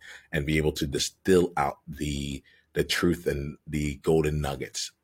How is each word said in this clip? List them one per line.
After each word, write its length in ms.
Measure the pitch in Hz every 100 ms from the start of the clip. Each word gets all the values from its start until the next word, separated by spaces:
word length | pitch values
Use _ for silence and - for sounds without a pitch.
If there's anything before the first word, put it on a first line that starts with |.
| - - -
and 140 | 80 71
be 100 | 78
able 160 | 76
to 140 | 76 73
distill 640 | 67 - - - 92 87 -
out 220 | 69 - -
the, 560 | 71 73 71 71 69 - _ _
the 100 | -
truth 420 | 78 - 87 82 -
and 300 | 71 71 71 -
the 300 | 76 73 69
golden 440 | - 80 76 76
nuggets, 520 | 71 67 62 - - -